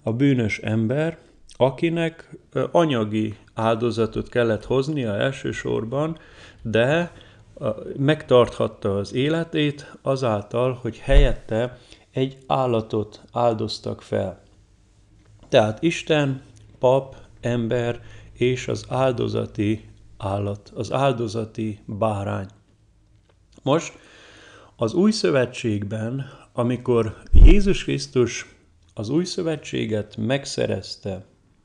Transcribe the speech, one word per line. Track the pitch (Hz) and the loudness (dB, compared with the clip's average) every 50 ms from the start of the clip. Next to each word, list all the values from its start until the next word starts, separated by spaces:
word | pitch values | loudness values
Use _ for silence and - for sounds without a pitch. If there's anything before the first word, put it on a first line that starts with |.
a | - 113 | -6 -4
bűnös | 113 123 143 143 135 123 113 101 - - | 0 2 2 2 4 2 0 -2 -2 -4
ember, | - 107 110 113 113 110 127 151 156 165 165 - - _ _ - - - - | -4 -2 -2 0 0 0 0 -2 -2 -4 -6 -10 -16 _ _ -20 -20 -10 -2
akinek, | - 127 131 135 - 170 165 165 170 165 160 160 - - - - - _ _ | 0 0 0 0 0 -2 -2 0 0 -2 -4 -4 -8 -20 -20 -20 -20 _ _
ö, | - 135 127 123 | -4 -4 -2 0
anyagi | - 175 170 156 131 113 107 104 110 110 107 107 104 - - _ - | 2 2 2 4 2 0 -2 -2 -2 -2 -2 -4 -6 -10 -18 _ -6
áldozatot | - 110 113 117 110 120 120 104 117 110 110 - 110 110 - | -2 0 0 0 0 0 -2 0 0 -2 -2 -2 -6 -6 -4
kellett | - 123 120 113 107 101 - | 0 0 2 2 0 -2 -2
hoznia | - 123 135 135 151 156 143 123 107 101 | -2 0 0 0 0 -2 -4 -2 -2 -2
elsősorban, | 104 123 135 135 - - 131 113 - - 127 120 117 117 113 127 143 151 160 165 - - - - - - - - - | -2 -2 -2 -4 -4 -8 -8 -8 -6 -6 -4 -4 -4 -4 -4 -4 -4 -4 -4 -6 -10 -14 -20 -20 -20 -20 -20 -18 -12
de, | - 117 107 110 120 135 156 170 175 170 - - - - - - - - - | -6 -2 0 2 2 2 2 0 -2 -4 -8 -18 -20 -20 -20 -20 -20 -20 -14
ö, | - 143 117 - - - - - | -8 -6 -6 -6 -6 -8 -10 -6
megtarthatta | 131 135 143 156 151 - - 127 123 113 110 - - 117 113 - - - 104 98 | -2 0 0 0 0 2 4 6 6 6 4 2 -2 -4 -4 -4 -4 -4 -2 -2
az | 101 98 - - | -2 -4 -4 -4
életét | 127 135 151 165 165 165 165 - 156 147 147 139 - - - - - | -2 -2 0 -2 -2 -4 -4 -2 -2 -2 -2 -2 -6 -12 -20 -16 -8
azáltal, | - 131 135 131 135 117 107 101 101 - - 120 127 131 127 123 | -4 -4 -2 -2 0 -2 -2 -2 -4 -4 -2 -2 0 0 -2 -4
hogy | - 113 110 - | -6 -8 -8 -6
helyette | - - 135 131 139 127 110 - - - 110 110 123 127 - - - - - - _ _ - | 2 6 8 8 8 6 4 0 -4 -4 -2 -2 -2 -4 -6 -12 -20 -20 -20 -20 _ _ -4
egy | 135 131 135 135 - - | -2 -2 -2 -4 -8 -6
állatot | - 143 135 127 127 117 110 107 110 - 107 104 - - - - - | -2 -2 0 0 0 0 0 -2 -2 -4 -4 -4 -6 -10 -20 -16 -8
áldoztak | - 117 120 120 113 107 107 107 - - - 113 107 - | -2 0 2 2 2 0 -4 -6 -8 -8 -8 -10 -10 -10
fel. | - - 110 104 98 95 - - - - _ _ _ _ _ _ _ _ _ _ _ _ _ - _ - - - - - | -8 -6 -4 -4 -4 -4 -8 -12 -18 -20 _ _ _ _ _ _ _ _ _ _ _ _ _ -20 _ -20 -20 -20 -4 2
Tehát | 143 127 107 107 110 - | 4 4 4 4 0 -2
Isten, | 160 170 165 - - - 160 147 143 139 131 131 - - - - - - - - | -2 -2 -2 -2 -2 0 0 2 2 0 -2 -6 -8 -18 -20 -20 -20 -20 -6 0
pap, | - 123 131 135 135 - - - - - - - | 2 4 4 4 0 -4 -14 -20 -20 -20 -14 -8
ember | - 120 120 120 113 110 123 123 120 120 117 - - - - - - - | -4 -4 -2 -2 -2 -2 -2 -2 -2 -2 -4 -6 -10 -18 -20 -20 -20 -12
és | - - 123 127 127 127 - 127 | -4 -2 0 0 0 -2 -4 -6
az | 117 107 - - | -6 -6 -6 -6
áldozati | 131 127 131 131 120 110 117 110 107 110 107 107 - 110 101 104 110 110 - - - - - - - | -2 0 0 0 0 0 -4 -2 -2 -4 -6 -6 -4 -2 -2 -2 -2 -4 -6 -16 -20 -20 -20 -20 -16
állat, | - 104 98 98 101 101 101 101 104 - - - | -10 -6 -4 -4 -4 -4 -4 -6 -8 -12 -14 -10
az | - 110 - | -10 -8 -4
áldozati | - 131 139 139 123 113 120 107 104 113 110 110 - 117 110 107 104 - - | -2 0 0 0 0 -2 -4 -6 -6 -6 -8 -8 -8 -8 -8 -8 -8 -10 -12
bárány. | - 110 101 110 110 104 98 101 104 104 101 98 95 - _ _ _ _ _ _ _ _ _ _ _ _ _ _ _ _ _ _ _ - - | -10 -6 -2 -2 -2 -2 -4 -4 -6 -6 -6 -8 -10 -16 _ _ _ _ _ _ _ _ _ _ _ _ _ _ _ _ _ _ _ -16 -6
Most | - 139 143 165 - - - - - - - - - - - - - - - - - - _ | -2 0 0 0 -2 -6 -16 -20 -20 -20 -20 -20 -20 -20 -20 -20 -20 -20 -20 -20 -20 -14 _
az | - 120 107 - | -4 -4 -2 0
új | 165 196 214 | 2 2 2
szövetségben, | 214 - - 175 147 131 123 117 - - - 113 104 101 101 98 110 110 110 117 131 139 135 - - - - _ | 2 2 0 0 2 2 0 -2 -4 -6 -4 -4 -2 -2 -4 -6 -6 -6 -6 -6 -6 -8 -10 -12 -16 -20 -20 _
amikor | - 123 120 123 127 117 - 127 120 113 110 107 - - - - | -4 -2 -2 -2 -2 -2 0 0 2 2 0 -2 -4 -12 -2 6
Jézus | - - - - 185 202 196 202 175 - - | 10 12 12 12 12 10 6 4 2 0 -2
Krisztus | - 139 139 - - - 127 120 - - - - - - _ _ _ _ _ _ _ - | -4 -4 -6 -4 -2 2 2 2 2 0 -8 -14 -16 -20 _ _ _ _ _ _ _ -10
az | - 101 110 | -8 -6 -2
új | 139 165 180 | -2 -2 -2
szövetséget | 180 - 196 175 165 156 143 - - 131 127 120 113 107 104 104 - - | -2 -4 -6 -4 -4 -4 -6 -8 -8 -6 -4 -4 -2 -4 -4 -6 -6 -8
megszerezte, | 110 110 117 135 147 - - - - 117 107 104 98 - - - - - 101 95 95 - _ _ _ _ _ _ _ _ | -6 -4 -2 -2 -4 -4 -6 -4 -4 -2 -2 -2 -4 -6 -12 -14 -12 -10 -10 -10 -10 -12 _ _ _ _ _ _ _ _